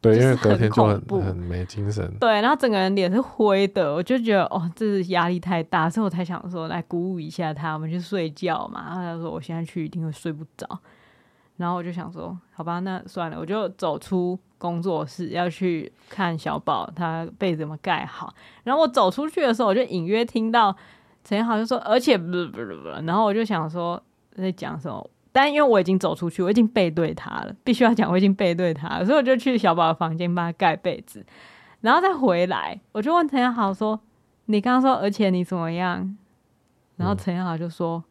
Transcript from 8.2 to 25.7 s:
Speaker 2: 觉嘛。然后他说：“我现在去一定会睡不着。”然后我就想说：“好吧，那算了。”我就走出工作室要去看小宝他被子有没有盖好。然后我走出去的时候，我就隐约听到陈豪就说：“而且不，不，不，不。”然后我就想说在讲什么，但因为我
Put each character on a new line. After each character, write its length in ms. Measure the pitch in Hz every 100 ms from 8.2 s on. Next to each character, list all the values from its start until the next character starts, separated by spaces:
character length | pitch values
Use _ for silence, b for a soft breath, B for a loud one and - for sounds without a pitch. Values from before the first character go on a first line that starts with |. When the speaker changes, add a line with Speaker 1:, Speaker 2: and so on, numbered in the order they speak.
| 160
Speaker 2:
觉 380 | 147 180 160 -
嘛。 160 | - 160
然 80 |
后 80 | 175
他 140 | 175 165
说 80 | 165
：“我 80 | 160
现 140 | 143
在 100 | 165
去 200 | 165 -
一 40 | 156
定 160 | 175
会 80 | 160
睡 200 | 147 170
不 120 | 151 160 -
着。” 100 | - - b b b b b b b _
然 120 | 175
后 60 |
我 80 | 180
就 100 | 175
想 180 | 175 170
说 260 | 170 170 180 _
：“好 80 | -
吧， 160 | 160 175
那 240 | 190 185 -
算 200 | - 165
了。” 80 | 160
我 40 |
就 240 | 165 208 190
走 280 | 190 175 147
出 400 | - 185 180 185 _ _
工 240 | 175 170
作 240 | 180 160
室 260 | 156 - 175
要 200 | 170 180
去 420 | 160 185 165 - _ _
看 300 | - 180 165
小 180 | 151 151
宝 320 | - 131 -
他 340 | 165 170 160 165 -
被 200 | 196 160
子 60 |
有 40 | 156
没 60 |
有 60 | 156
盖 240 | - 165 135
好。 260 | - - - b b
然 120 | -
后 60 | 277
我 60 | 311
走 240 | 247 190
出 180 | 220 302
去 120 | 370
的 120 | 285
时 80 | 226
候， 80 | 226
我 60 |
就 80 | 196
隐 240 | 254 185 165
约 180 | 214
听 280 | 233 226 220
到 220 | 233 214 190 b b b b
陈 200 | - 196
豪 140 | 233 214
就 80 | 226
说 100 | 247
：“而 140 | - 226
且 180 | 247 214
不， 80 |
不， 220 | 165 180 170
不， 300 | - 113 82
不。” 60 | 71 69
然 120 | 160 185
后 80 |
我 100 | 220
就 100 | 202
想 240 | 226 190 156
说 320 | 170 170 175 _ _ _ -
在 160 | 190
讲 260 | 185 139 156
什 80 | 139
么， 220 | 107 - _ _
但 200 | 254 285
因 100 | 294
为 0 |
我 180 | 294